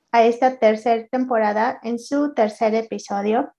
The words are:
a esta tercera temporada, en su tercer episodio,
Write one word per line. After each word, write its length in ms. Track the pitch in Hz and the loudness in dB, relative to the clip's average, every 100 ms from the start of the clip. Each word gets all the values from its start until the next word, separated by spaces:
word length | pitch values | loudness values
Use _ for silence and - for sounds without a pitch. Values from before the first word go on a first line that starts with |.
| _ | _
a 140 | 233 | 4
esta 340 | 226 233 262 254 | 4 4 0 2
tercera 480 | 220 214 240 226 226 | 2 2 0 -2 -2
temporada, 720 | 254 254 233 214 208 233 - | -4 -2 0 0 0 -2 -4
en 160 | 226 240 | -6 -8
su 340 | - 285 294 | -4 -2 -2
tercer 400 | 294 311 311 220 | 0 -2 0 -2
episodio, 800 | 220 226 202 - 202 202 220 285 | 0 -4 -8 -8 -4 0 0 -2